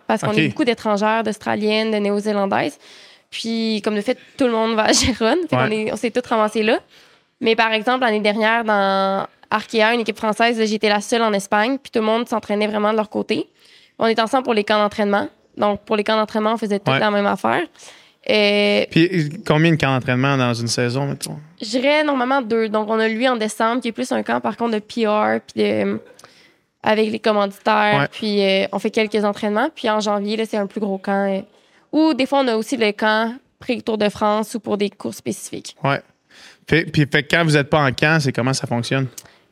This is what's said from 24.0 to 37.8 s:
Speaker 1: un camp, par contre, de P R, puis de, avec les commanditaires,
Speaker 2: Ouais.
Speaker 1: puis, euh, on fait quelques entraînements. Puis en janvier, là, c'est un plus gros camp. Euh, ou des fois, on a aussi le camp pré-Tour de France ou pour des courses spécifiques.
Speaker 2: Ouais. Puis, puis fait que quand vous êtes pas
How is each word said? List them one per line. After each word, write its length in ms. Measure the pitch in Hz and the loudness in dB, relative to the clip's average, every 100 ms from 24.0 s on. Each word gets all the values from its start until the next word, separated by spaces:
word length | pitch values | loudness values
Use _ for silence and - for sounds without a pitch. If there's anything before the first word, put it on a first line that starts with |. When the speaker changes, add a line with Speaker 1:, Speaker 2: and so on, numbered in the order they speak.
| 247 | -4
Speaker 1:
un 100 | 233 | -4
camp, 160 | 214 240 | -2 -2
par 160 | 240 208 | -2 -4
contre, 160 | 233 214 | -2 -2
de 40 | |
P 260 | 208 - 220 | -4 -2 0
R, 340 | 208 214 226 - | 2 2 0 -4
puis 80 | 214 | -2
de, 360 | 208 214 196 214 - - - _ _ _ _ _ | 0 0 -2 -4 -10 -20 -20 _ _ _ _ _
avec 300 | - 214 220 | 0 2 0
les 80 | 220 | 0
commanditaires, 760 | 226 208 202 196 - 214 208 208 | 0 2 0 -2 0 2 4 2
Speaker 2:
Ouais. 80 | 143 | 0
Speaker 1:
puis, 300 | - 220 202 | -2 -2 2
euh, 240 | 196 190 196 | 2 2 0
on 80 | 202 | -2
fait 120 | 214 | -2
quelques 340 | 226 214 214 208 | -2 0 0 -2
entraînements. 440 | 202 214 208 294 - | -2 -2 0 -2 -2
Puis 140 | 226 | -2
en 100 | 214 | -2
janvier, 380 | 208 208 202 220 | 0 -2 -2 -4
là, 80 | 220 | -2
c'est 60 | 220 | -4
un 100 | 196 | -4
plus 120 | 220 | -4
gros 180 | 202 190 | -4 -4
camp. 320 | 202 196 196 | -2 0 0
Euh, 120 | 190 - _ _ _ _ | -2 -6 _ _ _ _
ou 220 | 294 320 | 2 2
des 120 | 247 262 | 2 2
fois, 140 | 277 | 2
on 80 | 254 | 2
a 80 | 220 | 0
aussi 220 | 220 233 | -2 -2
le 160 | 214 | -2
camp 420 | 202 220 214 226 254 _ _ | 0 0 0 0 -6 _ _
pré-Tour 380 | - 220 208 220 | -6 -6 -4 -2
de 100 | 208 | -2
France 480 | - 214 214 214 226 | 0 0 0 -2 -6
ou 60 | |
pour 160 | 226 208 | -4 -2
des 120 | 202 | -4
courses 280 | - 233 208 | -6 -10 -8
spécifiques. 580 | - 196 - - - - | -8 -8 -10 -12 -14 -6
Speaker 2:
Ouais. 160 | 139 139 - _ _ - - - - | -2 -2 -4 _ _ -20 -20 -20 0
Puis, 200 | 156 156 | 0 2
puis 200 | 156 143 | 2 2
fait 120 | 151 | 2
que 120 | - 170 | 2 2
quand 80 | |
vous 140 | 165 147 | 4 2
êtes 120 | 139 | 4
pas 120 | 160 | 2